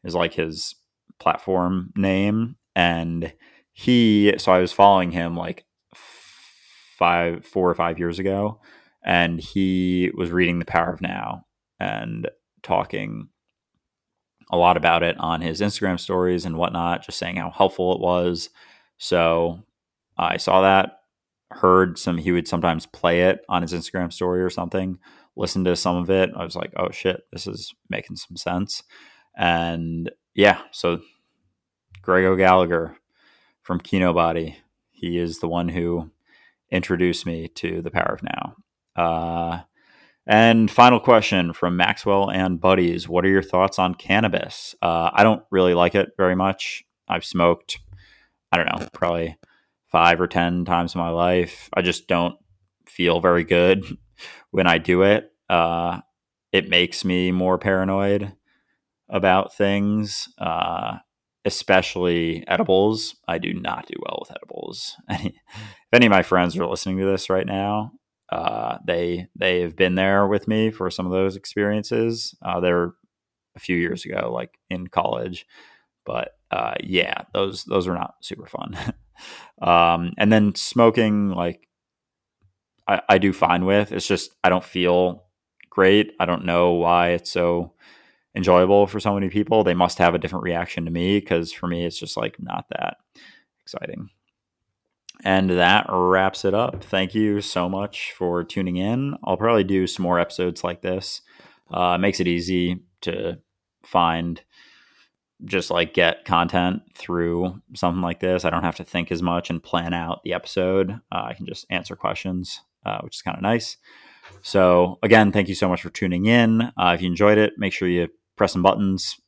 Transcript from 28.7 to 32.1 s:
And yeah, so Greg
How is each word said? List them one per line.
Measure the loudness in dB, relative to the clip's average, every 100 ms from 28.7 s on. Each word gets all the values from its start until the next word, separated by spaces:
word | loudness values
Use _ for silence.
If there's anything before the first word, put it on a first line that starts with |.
| -8 _ -20 -20 _ _ -4
And | 0 0 -2 -4 -6 -6 -8 -12 _
yeah, | 4 4 4 -4
so | -4 -2 -2 -6 _ _ _ _ _ _ _ _ -14
Greg | 0